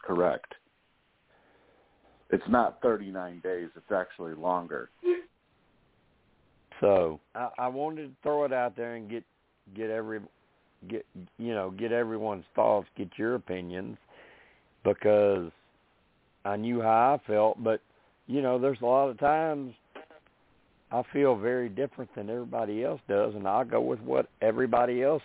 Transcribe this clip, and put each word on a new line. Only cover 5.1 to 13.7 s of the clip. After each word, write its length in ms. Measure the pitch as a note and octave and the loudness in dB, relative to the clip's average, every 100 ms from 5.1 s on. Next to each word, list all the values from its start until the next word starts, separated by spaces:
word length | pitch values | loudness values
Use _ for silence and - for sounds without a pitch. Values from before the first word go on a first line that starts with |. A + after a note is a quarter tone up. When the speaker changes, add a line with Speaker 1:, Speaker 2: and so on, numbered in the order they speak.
| F4 E4+ _ _ _ _ _ _ _ _ _ _ _ _ _ _ - | -2 -4 _ _ _ _ _ _ _ _ _ _ _ _ _ _ 0
Speaker 2:
So 400 | G#2 G2 E2+ D#2 _ G#2+ | 4 4 4 -2 _ -8
I, 140 | B2 - | -8 -4
I 100 | B2 | -6
wanted 400 | C3 D3+ D#3 D3 | -4 -6 -8 -14
to 40 | C3+ | -8
throw 200 | D3+ D3 | -2 0
it 100 | C#3+ | 0
out 220 | C3 B2 G#2+ | 0 -2 -4
there 200 | A#2+ A#2 | -8 -8
and 140 | G#2 | -10
get, 140 | A#2 - _ _ _ - G2 | -10 -12 _ _ _ -18 -8
get 140 | A2 | -4
every, 300 | A2 A2 A2 G2+ _ _ _ _ _ F2+ | -4 -4 -8 -10 _ _ _ _ _ -10
get, 180 | F2 - F#2 F2+ - | -10 -10 -16 -18 -10
you 160 | A#2+ | -6
know, 180 | A2 F#2+ | -4 -4
get 200 | F#2+ A2+ | -4 -2
everyone's 540 | A#2+ A2+ A2 G#2+ G2 - - | 0 0 -2 -4 -6 -6 2
thoughts, 320 | A2+ G#2 F#2 - | 4 4 0 -10
get 140 | F#2+ - | -10 -4
your 180 | A2+ B2 | -2 -2
opinions, 600 | - F#2 F2 | -4 -8 -6